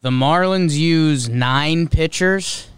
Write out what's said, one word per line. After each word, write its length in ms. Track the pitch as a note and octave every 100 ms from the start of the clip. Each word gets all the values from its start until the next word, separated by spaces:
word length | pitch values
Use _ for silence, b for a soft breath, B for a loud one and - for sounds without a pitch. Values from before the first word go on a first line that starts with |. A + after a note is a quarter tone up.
The 100 | B2+
Marlins 640 | B2+ C3+ E3+ F#3 F#3+ F3 D3
use 520 | E3 E3 D#3 D3 A#2
nine 600 | A#2+ B2 C3 D3+ D#3+ E3
pitchers. 760 | E3 D#3+ - F3+ F#3+ F3+ - -